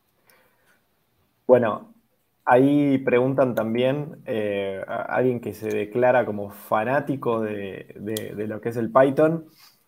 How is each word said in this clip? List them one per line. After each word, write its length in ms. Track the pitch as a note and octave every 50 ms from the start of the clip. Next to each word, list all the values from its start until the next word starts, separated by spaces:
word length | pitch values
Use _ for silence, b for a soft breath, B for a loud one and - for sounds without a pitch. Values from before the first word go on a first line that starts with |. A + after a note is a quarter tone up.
| _ _ _ _ _ _ _ _ _ _ _ _ _ _ _ _ _ _ _ _ _ _ _ _ _ _ _ _ _
Bueno, 480 | - B2+ A#2+ A#2 G#2+ G#2 - - - - _ _ _ _ _ _ _ _ _ _
ahí 540 | C#3+ B2+ B2+ C3+ C#3+ C#3+ D3 C#3+ C#3+ C3+ C3
preguntan 560 | C3+ B2 A#2+ A#2+ B2+ C3+ C#3 C#3 C3+ B2+ A2
también, 640 | A2+ A2 A2+ A2+ A#2+ B2+ C3 C3+ D3 D3 D3 - - -
eh, 560 | - B2 A2 G#2 G#2 G2+ G2+ G2 G2 G2 F#2+ -
a 160 | - A2 - -
alguien 360 | - - A2+ B2 B2+ B2 A#2
que 140 | - A2 G2+
se 140 | - A2 A2
declara 580 | G#2+ G#2+ G#2 G#2 G#2+ B2 B2 B2 B2+ B2+ A2+
como 240 | G#2+ G#2 G#2 G#2 G2+
fanático 920 | - - - - A2+ G#2+ A2 A#2+ C3+ D3+ D3 - C#3+ C3 - A#2+ A#2 A2+
de, 540 | A2 G#2+ G#2+ G#2 G2 G2 - - - - - -
de, 360 | G2 G#2 A2 G#2+ G#2+ G#2 -
de 120 | G2+ G#2+
lo 140 | G#2+ G#2+ G#2+
que 100 | - A#2+
es 60 | A2
el 140 | A#2+ A2+ A2
Python, 560 | A2+ C3 C3+ C#3+ C3+ D3+ D#3 D#3 E3 D#3+ D#3+ b b b b b b b _